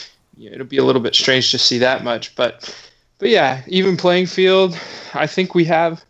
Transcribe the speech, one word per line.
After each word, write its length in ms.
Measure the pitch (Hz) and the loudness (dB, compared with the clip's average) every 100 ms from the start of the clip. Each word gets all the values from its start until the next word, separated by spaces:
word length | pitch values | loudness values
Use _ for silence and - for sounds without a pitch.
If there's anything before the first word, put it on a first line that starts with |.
| - _ _ _ | -20 _ _ _
you 140 | 110 | -18
know, 40 | |
it'll 120 | 127 131 | -16 -6
be 120 | 135 | 0
a 60 | |
little 160 | 131 127 | 2 2
bit 140 | 117 | 0
strange 380 | - - 131 120 | 0 2 2 0
to 60 | 127 | 0
see 200 | - 123 | 0 2
that 240 | 127 131 | 0 0
much. 320 | 123 117 - | -4 -6 -8
But, 420 | - 123 - - - - _ _ - | -4 -4 -4 -18 -20 -20 _ _ -4
but 100 | 240 | 2
yeah, 340 | 208 139 131 - | 2 2 -2 -4
even 280 | 185 190 180 | 0 0 2
playing 300 | 180 180 180 | 2 2 0
field, 500 | - 185 190 190 165 - - - | 0 2 4 2 -2 -14 -18 -10
I 140 | 139 151 | -4 -4
think 260 | - 185 | -2 -2
we 100 | 175 165 | 0 2
have, 360 | 165 170 165 | 2 0 -4